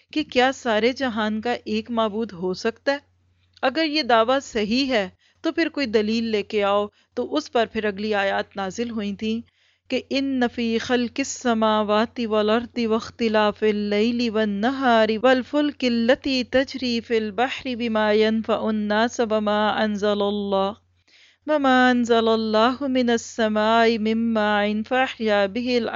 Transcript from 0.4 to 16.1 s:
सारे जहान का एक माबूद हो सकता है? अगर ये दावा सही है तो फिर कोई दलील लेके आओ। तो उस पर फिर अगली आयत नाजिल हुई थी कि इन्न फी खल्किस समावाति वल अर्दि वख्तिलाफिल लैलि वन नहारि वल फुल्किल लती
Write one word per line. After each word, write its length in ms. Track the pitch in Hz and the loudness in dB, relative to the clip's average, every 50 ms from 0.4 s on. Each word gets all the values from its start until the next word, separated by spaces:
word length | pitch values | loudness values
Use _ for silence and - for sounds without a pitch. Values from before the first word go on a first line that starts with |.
| 247 262 262 | 2 2 0
सारे 380 | - - 247 214 214 214 247 262 | -2 -2 -2 0 2 2 0 0
जहान 460 | 254 269 254 208 226 214 214 214 220 | -2 -4 -4 -2 -2 -2 -2 -4 -4
का 160 | 220 240 240 - - - | -4 -4 -4 -4 -4 -4
एक 220 | 214 220 220 233 | -4 -4 -4 -4
माबूद 400 | 240 226 220 214 196 220 233 220 190 | -2 -2 -2 -2 -2 -4 -6 -6 -6
हो 180 | 165 185 185 185 | -6 -6 -6 -4
सकता 360 | - - 226 226 _ - 277 | -4 -4 -6 -6 _ -2 -4
है? 80 | 277 285 - _ _ _ _ _ _ _ _ _ _ _ | -4 -4 -6 _ _ _ _ _ _ _ _ _ _ _
अगर 220 | - 262 247 311 330 | -2 -2 0 0 0
ये 160 | 302 285 311 285 | 0 0 0 2
दावा 340 | 233 240 226 226 226 262 277 | 4 4 4 4 4 2 0
सही 440 | 269 - - 226 214 196 233 262 285 | -2 -4 -4 -4 -2 0 0 0 0
है 180 | 262 262 214 190 185 - _ _ _ _ _ - | 0 0 0 -2 -2 -8 _ _ _ _ _ -6
तो 60 | 320 | -2
फिर 160 | 320 339 330 311 | 0 0 -2 -2
कोई 160 | - 294 277 220 | -2 -4 -2 0
दलील 400 | 208 220 214 208 226 233 226 226 | 0 0 2 0 0 -2 -2 -2
लेके 300 | 214 208 196 - 226 208 202 | -2 -2 -2 -2 -2 0 2
आओ। 260 | 196 202 208 208 208 - _ _ _ - | 2 2 0 0 -4 -8 _ _ _ -8
तो 80 | 247 247 | -8 -6
उस 240 | - - - - - | -4 -4 -4 -4 -2
पर 180 | - 240 220 208 | 0 0 0 0
फिर 180 | - 220 208 214 | -2 -4 -4 -4
अगली 240 | 196 196 208 214 208 | -4 -4 -4 -2 0
आयत 420 | 202 196 196 196 202 208 - - | 0 0 0 0 -2 -4 -6 -8
नाजिल 340 | 202 196 190 180 226 233 240 | -8 -8 -6 -6 -6 -6 -6
हुई 200 | 220 226 202 202 196 | -6 -6 -6 -6 -6
थी 160 | - 220 220 226 233 233 _ _ _ _ _ _ _ _ - | -4 -4 -4 -4 -4 -8 _ _ _ _ _ _ _ _ -6
कि 60 | 262 247 - - | -6 -4 -4 -4
इन्न 340 | 247 277 277 277 262 254 247 233 | -4 -2 -2 -2 0 0 -2 -2
फी 180 | - 247 233 226 226 226 | -2 -2 -2 -2 -2 -2
खल्किस 480 | - - 254 247 247 220 - - 277 - - - | -2 0 -2 0 -2 -2 -4 -6 -6 -6 -6 -4
समावाति 880 | - 240 226 220 220 220 214 214 214 202 208 214 233 240 - 254 233 214 | -2 0 0 2 2 2 2 2 2 2 2 0 0 0 -4 -6 -4 0
वल 220 | 214 214 208 208 | 0 2 2 2
अर्दि 340 | 214 240 233 226 - 247 233 220 | 2 0 -2 -4 -4 -2 0 0
वख्तिलाफिल 880 | 220 233 220 - - - 233 226 214 214 214 208 202 - 214 214 208 208 208 208 | 0 -2 -2 -6 -6 -2 0 2 2 2 2 2 0 0 0 0 2 0 0 0
लैलि 400 | 202 208 214 240 240 240 247 233 | 0 2 2 2 0 0 -2 -2
वन 200 | 202 220 220 214 202 196 | 0 -2 -2 -2 -2 -2
नहारि 560 | 208 254 277 269 269 247 233 220 220 214 220 214 | -2 -2 -2 0 2 4 4 4 4 2 2 2
वल 220 | 220 262 262 254 240 | 2 4 4 2 0
फुल्किल 520 | - - 294 294 294 269 - 262 247 233 233 226 | 0 0 0 0 0 -2 -2 -2 0 0 2 2
लती 360 | 233 | 2